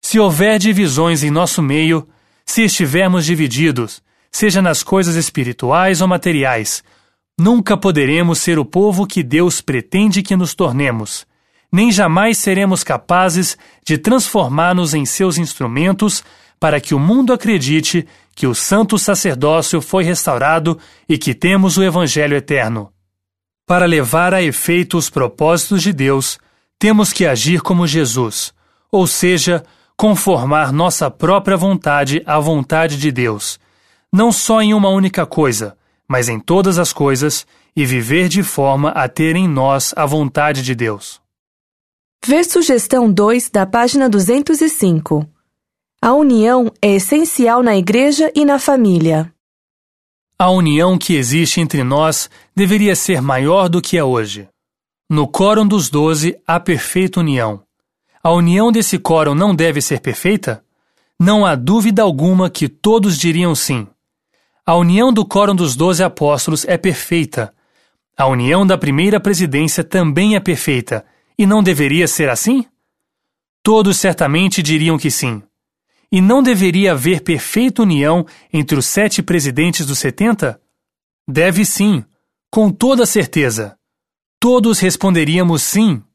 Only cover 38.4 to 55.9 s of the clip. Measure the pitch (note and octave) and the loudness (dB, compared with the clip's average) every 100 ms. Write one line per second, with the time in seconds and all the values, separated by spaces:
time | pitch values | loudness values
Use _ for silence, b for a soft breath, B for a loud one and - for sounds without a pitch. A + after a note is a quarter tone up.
38.4 | - - C#3 C#3 D3 - C3 - D#3+ E3 | -2 -2 0 0 -2 -2 -4 -2 0 0
39.4 | F#3 C#3 C3 C#3 - - D3+ D#3 C#3+ D3 | 0 0 0 0 -2 -4 -2 0 -2 0
40.4 | D3 C#3 B2+ A#2+ A#2 G2+ - - _ _ | -2 -2 -4 -4 -4 -6 -14 -20 _ _
41.4 | _ _ _ _ _ _ _ _ - D4 | _ _ _ _ _ _ _ _ 0 0
42.4 | F4 F4 E4 B3 - C4 A#3 F#3+ G#3 B3 | 2 0 2 0 2 2 2 2 2 0
43.4 | - G#3 F#3+ A#3 A#3+ C#4 C4 G#3 F#3 B3+ | 0 -2 0 0 0 2 2 2 2 0
44.4 | C#4+ D4+ D#4+ - F#3+ E3 D#3 D3+ D3+ _ | 0 0 0 0 0 0 0 -4 -4 _
45.4 | _ _ _ _ _ _ A3+ C4+ D4 A#3 | _ _ _ _ _ _ 0 2 4 4
46.4 | A3 B3+ A#3 _ G#3 G3 F#3+ D4+ D#4+ - | 4 2 0 _ 0 0 2 0 0 0
47.4 | A#3+ A#3 B3 G3+ F3+ A3 C#4 C#4+ D#4 - | 2 2 2 2 2 2 2 2 0 2
48.4 | D4 C#4 - C4+ A3 F3 D#3+ D#3 D#3+ _ | 2 2 0 2 2 2 2 0 -2 _
49.4 | _ _ _ _ _ _ _ _ _ _ | _ _ _ _ _ _ _ _ _ _
50.4 | F3+ F#3 E3 D3 F3+ F#3 - D#3+ B2 D3+ | 2 2 2 2 2 0 0 -2 0 0
51.4 | D#3+ - D#3+ D3 B2+ C#3 D#3+ D3+ - b | 0 0 -2 -2 0 0 0 -2 -8 b
52.4 | b - G3 G#3 G#3 F3 - E3+ C3+ C3 | b -2 0 2 2 0 -2 -2 -2 -2
53.4 | C#3 F#3 F#3 F3 - F3 C#3 B2 G#2+ G2 | 2 2 2 -2 -2 -2 0 -2 -4 -10
54.4 | G2 _ _ _ _ _ _ D3+ C#3+ - | -18 _ _ _ _ _ _ -2 -2 0
55.4 | G3 G#3+ G#3 G3+ E3+ | 2 2 2 0 -2